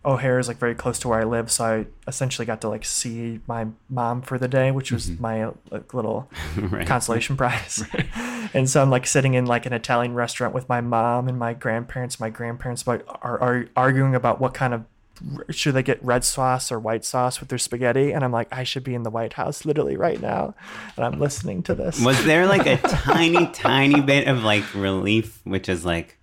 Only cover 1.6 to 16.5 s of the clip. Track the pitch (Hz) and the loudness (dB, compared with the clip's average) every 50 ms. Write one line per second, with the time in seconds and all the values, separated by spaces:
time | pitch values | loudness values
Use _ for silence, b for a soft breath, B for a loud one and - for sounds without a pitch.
1.6 | 117 113 110 110 107 - - - _ - 127 - 135 127 - - 117 117 110 110 | 0 0 0 -2 -2 -6 -12 -14 _ -10 -6 -4 -4 -4 -2 -4 -4 -4 -4 -4
2.6 | - 110 107 110 110 - - - - 123 113 117 117 117 113 110 - 120 120 117 | -4 -4 -4 -4 -6 -4 -4 -4 -4 -4 -6 -6 -6 -6 -8 -8 -8 -6 -6 -4
3.6 | 113 110 110 _ _ - 131 127 120 117 123 123 127 - 131 123 127 123 131 135 | -4 -6 -8 _ _ -6 -4 -2 -2 -2 -2 -4 -4 -6 -4 -2 -2 2 2 4
4.6 | 131 135 135 135 131 - 123 117 110 - 82 85 120 113 113 110 113 113 - - | 4 4 2 0 -2 -2 -4 -2 -2 -4 -4 -4 -4 -4 -2 -2 -2 -4 -6 -12
5.6 | _ - - 107 - - - 127 110 107 110 107 131 B B B B 78 80 92 | _ -12 -12 -12 -12 -6 -6 -4 -2 -2 -4 -4 -6 B B B B -6 -4 -4
6.6 | 104 90 101 - 85 - 135 120 - - 113 120 - - 139 135 131 120 117 107 | -2 -2 -2 -2 0 0 0 0 0 0 0 -2 0 -2 -2 0 0 0 0 -2
7.6 | - - - - 107 - - - - - B 226 240 240 247 240 226 208 - 135 | -6 -6 -6 -6 -6 -4 -4 -4 -4 -4 B -8 -8 -8 -8 -8 -8 -2 0 0
8.6 | 131 131 - 156 135 135 131 123 127 - - 143 131 135 127 127 123 123 120 120 | 0 4 4 4 4 6 4 2 2 2 2 4 4 4 2 2 2 2 0 0
9.6 | - 127 123 117 - - 127 120 120 120 120 120 120 113 - - 123 117 - 131 | 0 -2 -4 -4 0 0 0 2 2 0 -2 -2 -2 -2 -2 -4 -4 -2 -2 -4
10.6 | 127 - 123 120 120 120 120 113 113 120 120 123 123 127 127 123 120 117 117 - | -2 0 -2 0 0 0 2 2 2 2 2 0 0 -2 -2 -2 -2 -4 -4 -4
11.6 | - 123 110 117 120 - - 127 123 117 - - 117 110 110 - 120 117 117 123 | -4 -2 -2 -2 -4 -6 -8 -8 -6 -6 -6 -6 -6 -8 -6 -6 -8 -8 -8 -6
12.6 | - 131 120 117 - 127 117 - - - - - - 123 117 - 123 123 123 123 | -6 -6 -6 -4 -2 -2 -2 -2 -4 -12 -16 -10 -6 -4 -2 0 2 2 2 0
13.6 | 120 - _ 123 127 131 135 135 135 139 131 123 123 120 110 - 131 123 - - | -2 -2 _ 4 4 4 4 4 4 4 2 2 2 2 2 2 0 -2 0 0
14.6 | 135 123 120 113 110 _ _ _ _ _ _ - - - 143 - - - 160 - | -2 -2 -2 -4 -6 _ _ _ _ _ _ -14 -12 -10 -10 -10 -8 -8 -6 -2
15.6 | - 151 131 131 123 139 120 - - 123 120 123 - - - 139 131 127 | 0 2 2 2 2 2 0 0 2 2 2 4 2 0 0 0 2 2